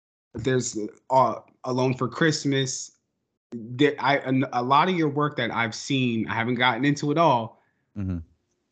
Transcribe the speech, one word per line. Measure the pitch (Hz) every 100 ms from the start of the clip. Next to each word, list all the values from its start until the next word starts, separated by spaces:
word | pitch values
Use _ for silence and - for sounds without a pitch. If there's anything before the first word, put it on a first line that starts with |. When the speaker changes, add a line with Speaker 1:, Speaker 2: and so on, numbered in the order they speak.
| _ _ _
Speaker 1:
there's, | 117 120 127 120 110 107 - -
uh, | 131 123 - - _
Alone | 127 127 131
for | 131 123
Christmas. | - 165 151 143 135 131 - - _ _ _ _ _ -
There, | 117 110 123 143 147
I, | 127 143
an-, | 131 131 139
a | 123
lot | 123 139 180
of |
your | 185 156
work | 139 147 147
that | 113
I've | 101 117
seen, | - - 135 127 113 107
I |
haven't | 107 117 120
gotten | 127 117
into | 143 143 147
it | 147
all, | 165 123 113 - _ _ _ 104
Speaker 2:
Mm-hmm. | 95 87 82 _ _ _ _